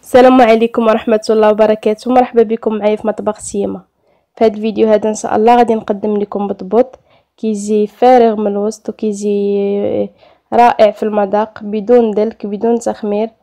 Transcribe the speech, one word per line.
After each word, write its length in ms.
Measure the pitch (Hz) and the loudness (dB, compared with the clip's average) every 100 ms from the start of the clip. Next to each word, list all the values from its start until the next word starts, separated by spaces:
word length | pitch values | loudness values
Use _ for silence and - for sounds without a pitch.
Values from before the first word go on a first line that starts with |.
| - | 0
السلام 320 | 254 254 254 | 4 4 4
عليكم 460 | 233 226 233 233 226 | 4 4 2 0 0
ورحمة 340 | 226 - 214 - | 0 0 -2 0
الله 200 | 220 214 | 0 2
وبركاته. 600 | 214 214 214 214 214 - | 2 0 0 -2 -4 0
مرحبا 320 | 254 247 233 | 0 2 0
بكم 300 | 220 226 - | 0 -2 -4
معايا 220 | 214 208 214 | -2 -2 -2
في 120 | 214 | -4
مطبخ 320 | 208 208 208 | -4 -6 -8
سيما. 420 | - 202 202 190 185 _ _ _ _ - | -10 -6 -6 -8 _ _ _ _ _ 0
في 100 | 226 | 0
هذا 100 | 208 | 0
الفيديو 320 | 220 202 220 | -6 -2 2
هذا 220 | 214 214 | 2 0
ان 40 | |
شاء 220 | 214 - - | -4 -4 0
الله 200 | 214 240 | 4 4
غادي 180 | 233 220 | 4 0
نقدم 420 | 220 202 214 208 | -2 -6 -4 -4
لكم 300 | 202 202 202 | -4 -6 -6
بطبوط 520 | 196 190 214 254 _ _ _ _ _ | -8 -2 0 0 _ _ _ _ _
كيجي 500 | 220 208 202 214 208 | -6 -6 -2 0 -2
فارغ 480 | _ 247 254 233 214 | _ 4 6 4 0
من 120 | 208 | -4
الوسط 420 | 202 208 220 - | -2 -6 -6 -12
وكيجي، 680 | 214 214 202 208 202 202 202 202 202 | -6 -6 -4 -4 -2 -2 -2 -2 -2
آه، 300 | 202 208 202 _ _ _ _ | -4 -4 -6 _ _ _ _
رائع 380 | 220 240 - 214 | 4 4 4 2
في 120 | 208 | 2
المذاق، 600 | 220 208 202 208 214 - | -4 -2 -2 -2 -4 -8
بدون 480 | 214 214 202 247 226 | -8 -8 2 2 2
دلك، 340 | 202 214 - 208 | 0 -4 -4 -10
بدون 340 | 202 226 233 | -4 -2 -2
تخمير 500 | 220 208 208 208 220 _ | -4 -6 -4 -4 -4 _